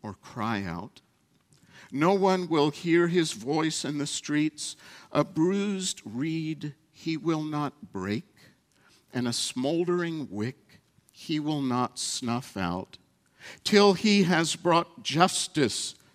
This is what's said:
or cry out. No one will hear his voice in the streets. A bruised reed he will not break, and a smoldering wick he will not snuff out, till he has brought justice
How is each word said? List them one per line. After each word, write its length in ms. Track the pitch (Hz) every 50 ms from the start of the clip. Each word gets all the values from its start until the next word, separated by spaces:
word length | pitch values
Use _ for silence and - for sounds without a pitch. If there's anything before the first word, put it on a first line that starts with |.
| -
or 100 | 107 98
cry 500 | _ _ - - - 110 113 117 101 98
out. 380 | 92 82 85 95 - _ - _ _ _ _ _ _ _ _ _ _ _ _ _ _ _ - - -
No 220 | - 135 151 175 196
one 340 | 196 185 196 185 185 180 165
will 220 | 156 160 143 151
hear 380 | 147 - - 170 165 175 175 170
his 240 | 170 180 165 151
voice 520 | - 113 101 123 147 160 156 160 151 - -
in 140 | 131 151 147
the 80 | 143
streets. 720 | 151 - - - - 147 147 151 156 - - - - - _ - - - - - -
A 120 | - 151 147
bruised 800 | - - 156 156 180 196 202 196 208 202 190 185 - - - -
reed 720 | 120 104 120 139 165 160 160 160 156 160 147 147 151 139 _ _ _
he 260 | _ _ - 165 165 156
will 240 | 143 165 165 156
not 500 | 156 156 151 147 147 139 - _ - 185
break, 360 | _ 98 92 98 104 113 - _ _ _ - - _ _ _ _ _ _ _ _ _ _ _ _
and 160 | - 127 123 123
a 60 | -
smoldering 960 | - - - - 127 127 139 156 165 180 170 175 175 175 170 160 156 143 110
wick 520 | - 104 104 120 131 _ _ _ - - _ _ _ _ _ _
he 280 | _ - - - 160 151
will 240 | 151 151 156 147 139
not 340 | 131 123 123 123 - - -
snuff 580 | - - - - - 120 117 120 127 - -
out, 440 | 101 95 87 87 90 - - - - _ _ _ _ _ _ _ _ - - - - _
till 320 | - - 202 202 202 190
he 260 | 170 - 214 202 202
has 340 | 190 170 180 160 170 156 -
brought 460 | - - 175 165 170 170 - - -
justice 920 | - - 131 156 175 - - - - - _ 156 143 110 - - - - - _ _ _ _